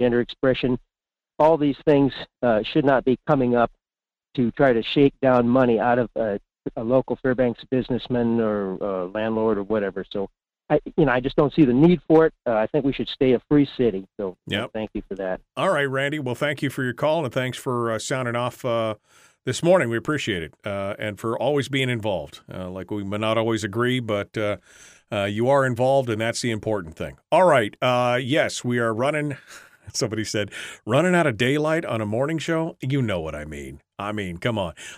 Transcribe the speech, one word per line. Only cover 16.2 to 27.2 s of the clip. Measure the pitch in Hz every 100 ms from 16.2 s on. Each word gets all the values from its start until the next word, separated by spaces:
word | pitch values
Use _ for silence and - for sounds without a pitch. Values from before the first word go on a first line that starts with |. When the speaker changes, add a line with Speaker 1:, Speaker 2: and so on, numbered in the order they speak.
Speaker 2:
Well, | 127 117
thank | 147 139
you | 143
for | -
your | 127
call, | - 147 165
and | 127
thanks | 135 127 -
for, | 135 120 117
uh, | 110
sounding | - 131 120 120
off, | 123 -
uh, | 127 117 110 104 _ _ _ _ 131
this | -
morning. | 170 185 120
We | 113
appreciate | - 147 - 90
it, | 80 -
uh, | 107 98 98 107
and | 107 98
for | 113 120
always | 127 147 135
being | 135 127
involved. | 120 107 87 71 - -
Uh, | 95 92
like, | 92 92
we | 104
may | 98 104
not | 110 113
always | 113 110
agree, | 104 110 123 127
but, | 110 101 101 113
uh, | 104 95 _ - - - _
uh, | 104
you | 101 104 123
are | 139 131
involved, | 120 127 139 120
and | 107
that's | 113 -
the | 123
important | 107 107 104 80
thing. | 73 76 -